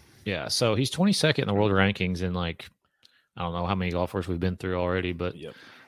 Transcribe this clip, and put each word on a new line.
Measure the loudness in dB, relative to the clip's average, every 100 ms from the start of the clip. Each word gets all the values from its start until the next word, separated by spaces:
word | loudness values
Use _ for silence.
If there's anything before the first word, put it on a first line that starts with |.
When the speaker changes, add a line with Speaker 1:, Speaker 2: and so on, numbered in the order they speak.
| _ -10
Speaker 1:
Yeah, | -4 -4 -2
so | 0 2
he's | 2 0
twenty-second | 2 2 4 2 2
in | 2
the |
world | 2 4
rankings | 6 4 4 -2 0
in, | -2
like, | -2 -4 -6 -14 _ _ _ _ _ _ -8
I |
don't | -6
know | -4
how | -2
many | 0 0
golfers | 0 -2 -2 -4
we've | -2
been | -2 -2
through | -4 -2
already, | 0 0 -2
but | -4 -6
Speaker 2:
Yep. | -6 -14 -16 -20 -20